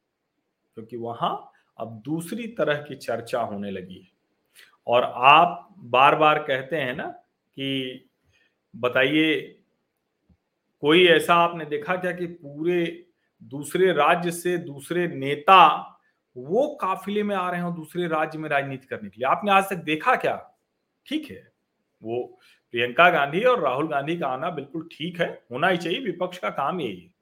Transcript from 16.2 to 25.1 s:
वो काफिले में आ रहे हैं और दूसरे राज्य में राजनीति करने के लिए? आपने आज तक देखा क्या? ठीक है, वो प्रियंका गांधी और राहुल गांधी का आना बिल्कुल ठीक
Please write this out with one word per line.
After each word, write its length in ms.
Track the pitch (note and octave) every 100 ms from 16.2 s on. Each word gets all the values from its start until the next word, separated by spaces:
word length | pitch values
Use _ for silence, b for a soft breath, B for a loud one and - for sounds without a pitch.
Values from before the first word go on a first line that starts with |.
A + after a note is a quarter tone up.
| _ B2
वो 300 | C3 G#3+ D4 -
काफिले 420 | F#3 F#3 - G#3
में 120 | G#3 G3
आ 140 | F3+
रहे 80 | F3
हैं 80 | F3
और 60 |
दूसरे 340 | E3+ D3+ F3 F3
राज्य 320 | D#3 D#3 D#3
में 100 | D#3
राजनीति 380 | C#3+ C#3 C3 -
करने 220 | A2 G2+
के 80 | G#2+
लिए? 100 | B2+
आपने 240 | - G3+
आज 180 | G3 F#3+
तक 60 | F#3
देखा 400 | D3 D#3 A#3+ B3
क्या? 360 | D3 G2+ - _ _ _ _ _ -
ठीक 260 | D#4 -
है, 200 | F#2 - _ _ _ _ _
वो 360 | A2 A#2+ B2 b b b _
प्रियंका 380 | A#2+ B2 B2 F3
गांधी 340 | E3 C#3 E3+
और 160 | B3 A#3
राहुल 280 | C#3+ B2+ D#3
गांधी 300 | C#3+ D3 E3+
का 80 | C#3+
आना 220 | C3 E3
बिल्कुल 400 | F3+ - E3 D#3
ठीक 280 | - E3+